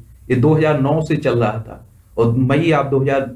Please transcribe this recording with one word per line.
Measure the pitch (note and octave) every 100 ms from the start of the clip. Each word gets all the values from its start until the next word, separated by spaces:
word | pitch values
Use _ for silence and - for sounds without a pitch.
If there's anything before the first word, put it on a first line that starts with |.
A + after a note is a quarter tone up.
| - - -
ये | C3
दो | D3+
हज़ार | D3+ D#3 C#3
नौ | C3+ D#3
से | D#3 D#3
चल | C3+ A#2
रहा | G#2+ A2
था, | - G#2 - - - -
और | A#2
मई | B2 B2+ C#3+ E3
आप | C#3+ C3+
दो | C3+
हज़ार | C3+ C#3 A#2+